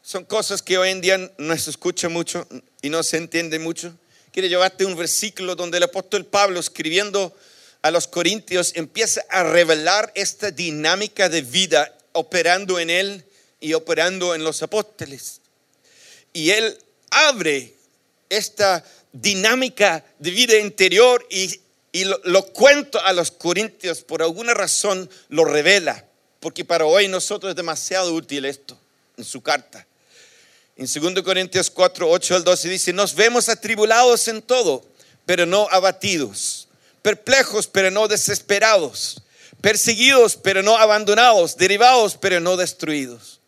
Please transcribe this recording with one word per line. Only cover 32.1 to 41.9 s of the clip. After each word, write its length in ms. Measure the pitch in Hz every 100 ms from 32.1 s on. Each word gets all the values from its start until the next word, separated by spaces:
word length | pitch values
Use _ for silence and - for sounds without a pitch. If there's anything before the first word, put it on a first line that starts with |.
| 175 - 180
al 80 | 170
doce 240 | 180 170
dice: 240 | 185 -
"Nos 200 | 175 208
vemos 360 | 151 226 240 226
atribulados 800 | 220 214 214 214 226 254 233 233
en 120 | 220
todo, 440 | - 254 196 131 _ _ _ _ -
pero 200 | 175 170
no 220 | 196 202
abatidos, 1000 | 185 190 185 202 175 120 98 - - - _ _ _
perplejos, 640 | 214 208 - 269 - 208 -
pero 240 | 196 190
no 160 | 190 214
desesperados, 1120 | 208 - 202 - 202 220 208 143 - - - _ _ - _
perseguidos, 800 | 202 214 - 220 254 262 226 -
pero 260 | 190 190
no 140 | 196 226
abandonados, 800 | 220 214 208 208 247 214 165 -
derribados, 580 | 185 202 240